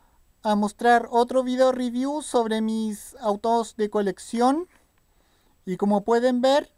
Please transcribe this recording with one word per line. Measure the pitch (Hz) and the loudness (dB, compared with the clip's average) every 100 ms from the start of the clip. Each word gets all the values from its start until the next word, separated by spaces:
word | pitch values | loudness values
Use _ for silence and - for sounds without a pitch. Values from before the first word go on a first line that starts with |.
| _ _ _ _ | _ _ _ _
a | 220 | -2
mostrar | 208 208 - 233 240 233 | 0 0 0 4 4 4
otro | 233 240 254 | 0 2 0
video | 254 254 262 | 0 2 2
review | 254 247 240 269 302 | 2 -4 -4 -4 -4
sobre | - 247 226 220 | -2 -2 0 -2
mis | 220 220 220 202 - 254 | -2 -2 -4 -8 -14 -8
autos | 233 202 226 233 220 - | -4 -2 0 0 -2 -4
de | 208 | -2
colección. | 214 202 180 - 233 247 294 359 _ _ _ _ _ _ _ _ _ | -2 -2 -4 -6 0 2 2 -4 _ _ _ _ _ _ _ _ _
Y | - 180 | -8 -4
como | 202 208 | 0 0
pueden | 202 233 247 247 | 2 2 2 2
ver, | 262 285 311 | 2 2 -2